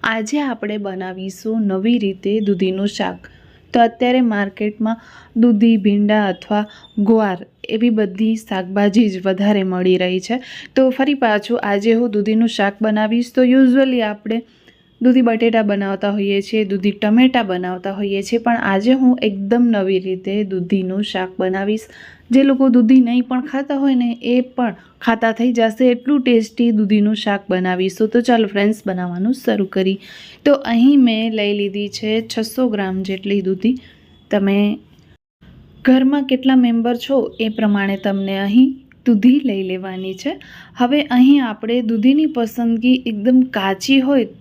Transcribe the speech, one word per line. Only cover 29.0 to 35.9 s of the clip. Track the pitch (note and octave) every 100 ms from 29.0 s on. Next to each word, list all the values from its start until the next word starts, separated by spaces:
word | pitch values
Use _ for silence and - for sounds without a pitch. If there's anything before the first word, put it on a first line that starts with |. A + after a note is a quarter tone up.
| F3+ F3 G#3 C4
શરૂ | B3+ G#3 F#3+ F#3+
કરી. | F#3+ G3 - - - -
તો | - C#4 C#4
અહીં | A#3 B3+ C#4+ B3
મેં | A3 A3+ A3
લઈ | G#3 G#3
લીધી | G3+ G3+ G3+ -
છે | G#3+ A3 A3+
છસો | - A3 - B3+
ગ્રામ | G#3 F#3+ F#3 F#3+
જેટલી | F#3+ G3 G3+ F#3
દૂધી. | F#3+ A3 B3+ - _ _ _ _
તમે | G#3 G3 G3 G#3 G#3 _ _ _ _ _ _ - - - -
ઘરમાં | -